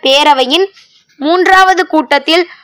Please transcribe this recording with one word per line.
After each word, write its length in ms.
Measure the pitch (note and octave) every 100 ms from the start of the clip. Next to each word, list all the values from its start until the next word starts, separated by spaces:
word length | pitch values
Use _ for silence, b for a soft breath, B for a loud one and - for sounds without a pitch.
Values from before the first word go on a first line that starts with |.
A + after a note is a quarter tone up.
பேரவையின் 640 | C4 C#4 D4+ C#4 B3+ D#4+ G4 b b b b _
மூன்றாவது 640 | C#4+ F4+ F#4 F#4+ F#4+ F#4 F#4
கூட்டத்தில் 580 | D#4 B3+ C#4+ C#4+ E4 F4 B